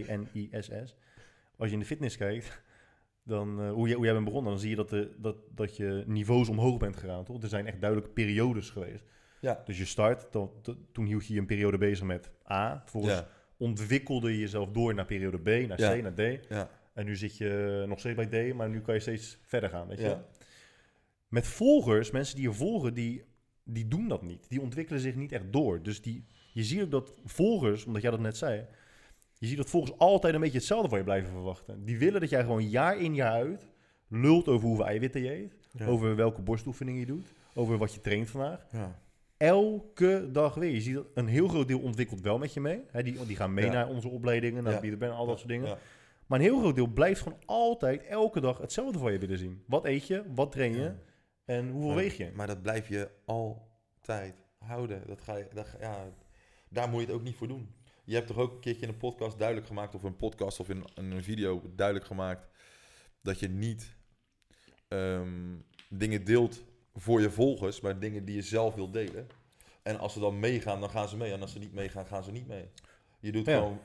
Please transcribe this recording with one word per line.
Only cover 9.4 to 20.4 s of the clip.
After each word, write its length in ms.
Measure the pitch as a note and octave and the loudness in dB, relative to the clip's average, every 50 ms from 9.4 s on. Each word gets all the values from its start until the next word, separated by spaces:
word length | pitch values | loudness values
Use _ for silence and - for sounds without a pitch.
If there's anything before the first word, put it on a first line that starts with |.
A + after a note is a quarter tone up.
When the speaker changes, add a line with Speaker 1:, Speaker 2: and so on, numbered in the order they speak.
Speaker 2:
Ja. 200 | - B2+ A2+ - - | -2 -2 -2 -2 -4
Speaker 1:
Dus 120 | - F#2+ F2 | -8 -4 -4
je 80 | F#2 | -4
start, 460 | - - - G#2+ A2 B2 A#2+ - - | -4 2 4 4 4 4 2 -2 -4
dan, 200 | - G#2+ G2 - - - | -4 -4 -4 -4 -8 -10
to-, 160 | - - A#2+ - - - | -10 -10 -10 -10 -14 -12
toen 140 | _ A#2 A2 | _ -2 0
hield 200 | G#2 G#2+ G#2 G2 - | 0 0 0 -2 0
je 60 | A2 | -2
je 60 | G#2 | -2
een 60 | G2 | 0
periode 320 | F#2 G#2+ G2+ G#2 G2+ G2 F#2 | 2 2 4 4 4 4 4
bezig 280 | G#2 G2+ G2+ F#2 G2 | 4 4 4 2 0
met 260 | F#2 F2+ F2+ - - - _ _ - | -2 -2 -4 -6 -10 -18 _ _ -2
A. 280 | G2 F#2+ G#2 A#2 C#3+ C#3 | 0 0 0 0 -2 -6
Vervolgens 320 | - - - G#2+ G#2 G#2 G2 | -10 -8 -4 -2 0 2 2
Speaker 2:
Ja. 140 | F2 E2 - - - _ _ _ _ | 0 -2 -6 -14 -20 _ _ _ _
Speaker 1:
ontwikkelde 760 | A#2+ A#2 A2+ G#2 A2 G#2 B2+ C#3 - - C3+ B2 A2+ A#2 | -2 -2 -2 -2 0 2 2 0 2 0 -2 0 0 0
je 80 | A2 G#2+ | 0 0
jezelf 300 | G#2+ G2 G#2 G#2 G2+ F#2+ | -2 -2 -2 -2 -2 -2
door 220 | G#2 A#2 A#2 A#2 G#2+ | 0 2 2 2 2
naar 120 | G2+ F#2 | 0 -2
periode 340 | - G#2+ F#2+ F#2+ F#2+ F2+ E2+ | -2 -2 -2 -2 -2 -2 0
B, 280 | D#2+ G#2 A2 A#2+ B2+ A2+ | 2 2 4 4 2 0
naar 100 | F#2 G2 | 0 2
C, 20 | |
Speaker 2:
Ja. 160 | A2 G2+ G2 | 4 4 4
Speaker 1:
naar 180 | B2 A2+ F#2+ F2 | 2 0 -2 -2
D. 320 | F#2+ G#2+ A#2 C3 C3 - - | 0 0 0 0 -4 -6 -6
Speaker 2:
Ja. 200 | A2 G#2 F#2 - - - _ _ _ | -6 -6 -6 -6 -10 -18 _ _ _
Speaker 1:
En 120 | G#2+ G2+ | -6 -4
nu 100 | G#2 G#2 | -4 -4
zit 220 | F#2+ A2 G2+ - - | -4 -6 -8 -6 -4
je 460 | G#2+ G2+ G2+ G2+ G2+ G2+ G2+ G2+ G2 G2+ | -2 -2 0 0 0 0 -2 -2 -2 -4
nog 120 | G2+ - | -6 -6
steeds 160 | - A#2+ A#2 A2+ A2+ G#2+ | -6 -4 -2 -2 -2 0
bij 200 | A2+ A2+ A#2 B2+ | 0 0 0 0
D, 20 | B2+ | -2
maar 160 | B2 A2+ A2 | -2 -4 -4
nu 120 | A2 A2 | -4 -4
kan 120 | G#2+ - A2+ | -2 0 0
je 60 | G#2+ | 0
steeds 380 | A2 A#2 A2+ G#2+ - - - - | 0 -2 -4 -6 -8 -12 -16 -20
verder 280 | - - - A#2 G#2 F2+ | -10 -4 -2 -2 -2 -2
gaan, 180 | E2 F2 F2 F2+ | -4 -6 -8 -8
weet 100 | G2 G2 | -6 -2
je 60 | A2 | 0
Speaker 2:
Ja. 60 | G#2 | 0
Speaker 1:
wel? 160 | G2 - - - - - | 0 -2 -6 -14 -20 -20